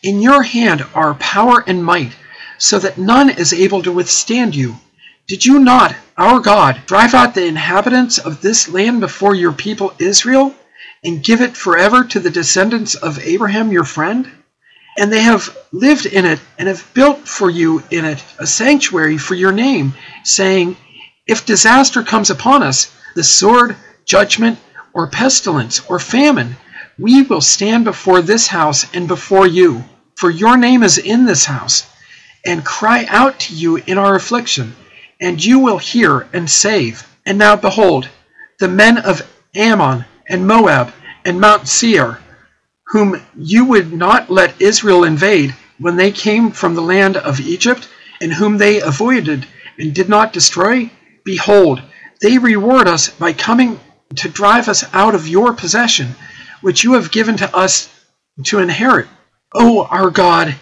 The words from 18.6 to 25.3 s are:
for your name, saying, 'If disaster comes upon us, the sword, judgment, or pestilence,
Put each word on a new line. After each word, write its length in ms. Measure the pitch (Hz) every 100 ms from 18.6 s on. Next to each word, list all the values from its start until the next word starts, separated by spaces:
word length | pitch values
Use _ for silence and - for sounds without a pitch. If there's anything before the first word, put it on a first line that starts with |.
| 233 294 - 180 156 156
for 180 | 139 185
your 160 | 190
name, 420 | 196 254 240 139 135 - -
saying, 520 | - - 190 190 180 185 _ - - _ -
'If 200 | 226 -
disaster 560 | 208 220 254 262 254
comes 280 | 226 220 202
upon 340 | 170 233 277
us, 240 | 160 135 - _ -
the 80 | -
sword, 540 | 165 - 196 240 240 208 - _ -
judgment, 520 | 190 202 - 226 226 _ - -
or 120 | - 165
pestilence, 760 | 147 254